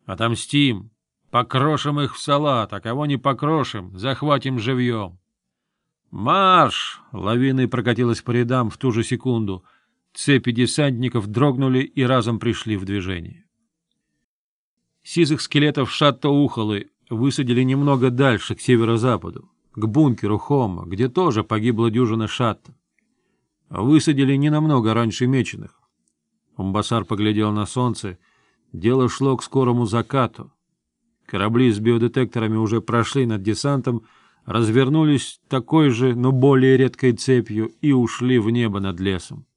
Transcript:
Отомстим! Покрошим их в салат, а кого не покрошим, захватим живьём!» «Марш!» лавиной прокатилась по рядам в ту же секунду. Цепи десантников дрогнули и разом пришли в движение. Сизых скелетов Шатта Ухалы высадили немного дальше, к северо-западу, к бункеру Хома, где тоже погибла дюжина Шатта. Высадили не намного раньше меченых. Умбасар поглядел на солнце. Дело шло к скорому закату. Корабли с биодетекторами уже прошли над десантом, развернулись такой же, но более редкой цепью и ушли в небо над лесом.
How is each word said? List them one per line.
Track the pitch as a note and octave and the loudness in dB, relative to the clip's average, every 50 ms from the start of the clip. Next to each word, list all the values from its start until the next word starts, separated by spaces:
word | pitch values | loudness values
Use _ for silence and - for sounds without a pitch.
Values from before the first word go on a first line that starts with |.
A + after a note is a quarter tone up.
| _ | _
Отомстим! | - F#2+ E2+ A2 A#2 A#2 G#2+ - - - C#3+ C#3+ C3+ A#2 F#2+ G2 A2 _ _ _ _ _ _ _ _ | -12 -6 -4 -2 -2 -2 -4 -6 -2 0 0 2 2 0 -4 -8 -16 _ _ _ _ _ _ _ _
Покрошим | - A#2+ B2 - - C3 C3 D#3 D#3 C#3 - D3 D3 D3 | -2 -2 -2 0 -2 -2 0 0 -2 -2 -2 -4 -2 -2
их | C#3+ - - | -4 -4 -6
в | - | -8
салат, | - - C#3+ C#3+ D3+ D3+ C3+ A#2+ G#2+ - - | -4 -2 0 0 2 0 0 0 -2 -4 -8
а | G2 | -10
кого | - A2 A#2+ C#3 D3+ D3 | -8 -8 -6 -4 -2 -2
не | C#3+ C3+ | -4 -2
покрошим, | C3 C#3 C3+ - D3 D3 D#3+ D#3 B2+ - - G#2+ F2+ F#2 F#2 F2+ | -2 -2 -2 -2 -2 -2 0 0 -2 -4 -6 -10 -12 -12 -14 -8
захватим | G2 C3+ C3+ - - D3+ C#3+ C3+ - C3+ C3 B2 | -6 -6 -4 -4 -2 -2 -2 0 -2 -4 -4 -4
живьём!» | G#2 A#2 C3+ B2 B2 A#2+ A#2 A2 G2+ F2+ F2 F2+ _ _ _ _ _ _ _ _ _ _ _ _ _ _ _ _ _ _ | -2 -2 -2 0 0 0 -2 -4 -6 -8 -12 _ _ _ _ _ _ _ _ _ _ _ _ _ _ _ _ _ _ _
«Марш!» | - - G2+ B2+ E3 F#3+ G3 F#3 F#3 F3 D3+ A#2+ - - - - - - - _ | -12 -6 -2 0 0 2 4 4 6 6 4 4 2 -4 -8 -10 -12 -16 -20 _
лавиной | - F#2+ F2+ G2 A2+ B2 B2+ C3+ C3 C3 B2+ A2+ | -12 -6 -4 -2 0 0 0 0 2 0 0 0
прокатилась | - B2 G#2 A#2+ A#2 A2+ B2+ A#2+ A2+ - | 0 -2 0 -2 0 0 0 0 -2 -2
по | - - | -4 -4
рядам | A#2 A#2+ B2 A#2 B2+ C3 B2 A2 | -2 -2 0 0 0 -2 -2 -2
в | - - | -6 -4
ту | - C3 | -4 -2
же | A2 A2+ A2+ | 0 0 -2
секунду. | - B2+ A#2 - B2+ B2 A2+ A2 G2 F#2+ F#2 - _ _ _ _ _ _ _ _ _ _ - | -2 -4 -4 -2 -2 -2 -2 -2 -4 -6 -10 -12 _ _ _ _ _ _ _ _ _ _ -8
Цепи | - C#3+ C#3+ B2+ - B2+ | 0 2 2 2 2 0
десантников | A#2+ A#2 B2 A#2 - - D3+ C#3 C3 A2+ B2+ B2+ - B2 G2+ G#2 | 0 0 0 0 0 0 0 0 0 -2 -4 -2 -2 -4 -4 -2
дрогнули | G#2+ A#2 C#3 D3 C3 B2 C#3 C3 B2+ C3 | 0 0 2 2 2 0 0 0 2 0
и | C#3 - - C#3+ | -2 -2 -2 -2
разом | C3 B2 C3 B2+ G#2+ A#2 A#2 G#2 | 0 2 2 2 0 0 -4 -2
пришли | - A#2+ A2 - - A2 G#2+ | -2 -2 -4 -2 -4 -4 -4
в | G2 F#2+ | -4 -4
движение. | F#2 G2 G2+ F2+ F#2 F#2+ F2 E2+ F2 - - _ _ _ _ _ _ _ _ _ _ _ _ _ _ _ _ _ _ _ _ _ _ _ _ _ _ _ _ _ _ _ _ _ | -4 -6 -6 -4 -6 -8 -8 -10 -12 -16 -20 _ _ _ _ _ _ _ _ _ _ _ _ _ _ _ _ _ _ _ _ _ _ _ _ _ _ _ _ _ _ _ _ _
Сизых | - - E3+ E3+ C#3 D3+ B2+ | -6 0 0 2 2 2 -2
скелетов | - - - D3+ C#3+ D3+ C#3+ D3 C3 A2 | -4 -2 0 2 2 2 2 0 -4 -4
Шатта | - - D3+ D3 B2+ B2+ - D3 | -2 0 0 0 0 0 0 2
Ухалы | C#3+ C#3+ D3 B2+ - A#2+ A2 G#2+ G#2+ G2+ - - _ _ _ _ | 2 4 2 2 0 -2 -4 -2 -4 -4 -6 -10 _ _ _ _
высадили | A#2+ A2 B2 C#3 B2+ - C#3 A#2+ A#2+ A#2+ | -4 -2 -2 0 0 -2 0 0 2 2
немного | C3 B2+ C3 C#3 C#3+ C#3+ C#3 C3 A#2+ C3 | 2 2 2 2 2 2 2 2 2 0
дальше, | B2 B2 C#3 C3+ A#2 G2 - - - | 2 2 2 2 2 0 -2 -6 -10
к | - | -6
северо-западу, | - - B2+ A2+ A2+ A2 A#2 A2+ A2 C3 A#2 F#2+ - F2+ - - - _ _ _ _ _ _ | 2 2 4 4 4 2 2 2 2 0 0 -2 -4 -10 -14 -14 -18 _ _ _ _ _ _
к | G#2+ G#2 | -6 -6
бункеру | A2 G#2 C#3+ D#3+ C#3+ A#2 - - G#2 G#2 G#2 | -2 2 4 4 4 2 0 0 -2 -2 -2
Хома, | - - C#3+ C#3+ B2 G#2 F2+ E2+ F2+ E2+ | 0 0 0 0 0 -2 -4 -8 -10 -10
где | F#2 F#2+ A#2+ C3 | -4 -2 -2 -2
тоже | B2+ F#3 F#3 E3+ A#2 G#2+ G#2+ | 0 0 0 2 0 0 -2
погибла | - A2+ G#2+ G#2+ B2 A#2+ G#2+ A#2 A#2 | -2 -2 -2 0 0 0 2 0 0
дюжина | G#2 A#2 B2+ A2+ A2 A2+ A2 G#2 | 2 2 0 0 0 -2 -2 -4
Шатта. | - - B2 A2+ G2+ - _ - - _ _ _ _ _ _ _ _ _ _ _ _ _ _ _ _ _ _ _ | -4 -2 -2 -2 -2 -4 _ -20 -20 _ _ _ _ _ _ _ _ _ _ _ _ _ _ _ _ _ _ _
Высадили | - F2+ G2 B2+ D3+ D#3 - - D3+ C3+ C#3 C3 C#3 C3+ | -8 -4 2 4 4 4 4 4 2 2 2 2 2 2
не | C#3+ D3+ | 2 2
намного | D3+ D3+ D#3 D#3 D3 B2+ A2 G#2+ A2+ | 2 2 2 2 2 2 2 2 2
раньше | A#2 A#2 A2+ G2+ - B2+ B2 | 2 0 0 -2 -2 0 0
меченых. | C3+ C3 A2+ - - G#2+ G#2 G2+ _ _ _ _ _ _ _ _ _ _ _ _ _ _ _ _ _ | 2 0 0 -2 -6 -14 -16 -18 _ _ _ _ _ _ _ _ _ _ _ _ _ _ _ _ _
Умбасар | - G2 F#2+ F#2+ G#2 G2+ - A#2+ A#2 G2 | -8 -6 -2 -2 -2 -2 0 -2 -2 -2
поглядел | - A2 G2+ G#2 G#2+ G#2+ G#2 G#2+ G#2+ | -2 -4 -2 0 0 0 0 0 0
на | G#2 G#2 G#2 - | 0 -2 -4 -4
солнце. | - C3 B2+ B2 A2 - - G2+ F2 - _ _ _ _ _ _ _ _ _ _ - | -4 -2 -2 -2 -4 -6 -8 -12 -12 -14 _ _ _ _ _ _ _ _ _ _ -16
Дело | F#2 E2 A2+ B2+ C3 B2+ B2 | -2 0 0 2 2 2 0
шло | - - C3+ C#3 C3 B2+ | 0 0 0 0 0 -2
к | - | -4
скорому | - - C3 C3 B2 A#2+ A#2+ A#2+ | -4 -2 0 2 2 2 0 0
закату. | G#2 G2 A#2 A2 - - C#3 B2 A2 - - - - _ _ _ _ _ _ _ _ _ _ _ _ _ _ _ - | 0 -2 -2 -2 -2 -2 -2 -2 -2 -4 -12 -20 -20 _ _ _ _ _ _ _ _ _ _ _ _ _ _ _ -10
Корабли | - G2 G2 G#2+ A2+ A#2+ C3 B2 | -4 -2 -2 0 2 4 4 4
с | G#2+ G#2 | 2 2
биодетекторами | A2 A2+ A#2+ A#2 A2+ A#2+ - C3+ B2+ A#2 - A#2+ A2+ G#2+ A2 A2 | 2 2 2 2 2 0 0 -2 -2 -2 -2 -4 -2 -2 0 0
уже | A2 G#2 A2 A2+ | 0 0 -2 -2
прошли | - - A2 A#2 A2 - - C#3 C3 A#2+ | -2 -2 0 0 0 0 0 -2 -2 0
над | A2 G#2 F#2 | -2 -4 -2
десантом, | G#2 G#2+ - - C#3+ C#3+ C3+ A#2 C3+ A#2+ A2+ - _ _ _ _ _ _ _ _ | -4 -4 -2 -2 -2 -2 -2 -2 -2 -4 -4 -6 _ _ _ _ _ _ _ _
развернулись | - A2 A2+ A#2 G#2+ A2 B2+ C3+ C3 D3 D#3+ D#3 D3+ D3 B2+ - - - _ _ _ | -4 -2 0 0 2 4 2 2 4 2 2 4 4 2 2 0 -4 -14 _ _ _
такой | - C3+ A#2+ - D#3 D#3+ D#3 C#3+ | -4 -4 -2 0 2 4 4 4
же, | A#2+ A2 B2+ C3 A#2+ | 4 2 2 0 0
но | A#2+ B2 B2+ | 2 2 2
более | C3+ B2+ C3 C#3+ C#3 C3 B2+ C3 C3 | 2 4 4 6 6 6 6 6 6
редкой | B2+ C3 B2+ B2 - - B2+ A#2 | 6 4 2 0 2 2 2 2
цепью | G#2+ - - C3 B2 G#2+ - G#2+ G#2+ A2 A2 - _ | 2 0 2 2 2 2 0 -4 -4 -4 -4 -6 _
и | - D3+ | 0 2
ушли | C#3 B2+ A#2+ A2+ - - B2 B2+ B2+ B2 | 4 4 2 0 -2 -2 0 2 2 2
в | G#2 A2 | 2 2
небо | A#2 A#2+ A#2+ A2 G2 G2+ | 0 0 0 0 -2 -2
над | G2 F#2+ F2+ E2+ | -4 -4 -4 -4
лесом. | F#2+ G2 F#2+ F2 - - - G2+ - _ _ | -2 -2 -2 -4 -6 -12 -16 -18 -18 _ _